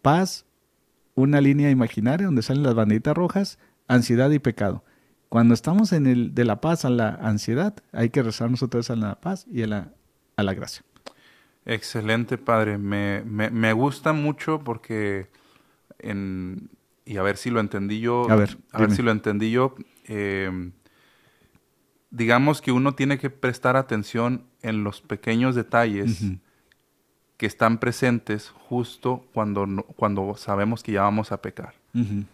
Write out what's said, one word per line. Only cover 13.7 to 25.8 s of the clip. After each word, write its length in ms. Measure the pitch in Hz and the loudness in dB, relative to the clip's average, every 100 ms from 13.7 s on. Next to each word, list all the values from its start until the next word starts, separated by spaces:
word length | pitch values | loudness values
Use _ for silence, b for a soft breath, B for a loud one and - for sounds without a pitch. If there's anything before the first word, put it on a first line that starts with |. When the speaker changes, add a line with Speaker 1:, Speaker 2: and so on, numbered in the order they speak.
Speaker 2:
gusta 400 | 113 139 135 160 | 2 0 0 -2
mucho 480 | 156 147 147 - 156 | 0 -2 -2 -4 -4
porque 640 | 139 113 - 110 104 98 92 b b b b b _ - | -4 -8 -6 -4 -2 -4 -8 b b b b b _ -16
en, 720 | - 101 98 92 92 95 - _ _ _ | -8 -6 -6 -6 -8 -10 -14 _ _ _
y 120 | - 101 | -10 -2
a 60 | |
ver 140 | 98 98 | -2 -2
si 140 | 127 | -2
lo 80 | 117 | -2
entendí 400 | 104 101 98 107 | -2 -4 -4 -4
yo. 320 | 117 120 120 | -2 0 4
Speaker 1:
A 60 | 107 | 4
ver, 200 | 101 - _ | 4 -4 _
Speaker 2:
A 80 | 110 | 0
ver 80 | 107 | 2
Speaker 1:
dime. 100 | 101 | 2
Speaker 2:
si 60 | |
lo 80 | 120 | 2
entendí 400 | 104 107 104 110 | 0 0 -2 0
yo. 240 | 120 131 - - _ | 0 0 -4 -20 _
Eh, 680 | - 107 101 98 95 92 90 - b b b b b b b b _ _ _ _ _ | -10 -6 -4 -4 -4 -6 -10 -16 b b b b b b b b _ _ _ _ _
digamos 500 | 120 117 120 143 139 | -2 4 6 4 2
que 80 | - | 2
uno 240 | 123 139 | 2 2
tiene 240 | 131 139 139 | 0 -2 0
que 120 | 139 | -4
prestar 460 | - 127 117 127 131 | -2 -4 0 2 2
atención 680 | 131 110 101 117 120 123 - _ | 0 -4 -4 -2 -2 -2 -8 _
en 220 | 117 110 | -6 -4
los 160 | 101 - | -4 -6
pequeños 560 | _ 101 - 113 127 123 | _ -6 -2 2 2 0
detalles 680 | 110 120 | 0 2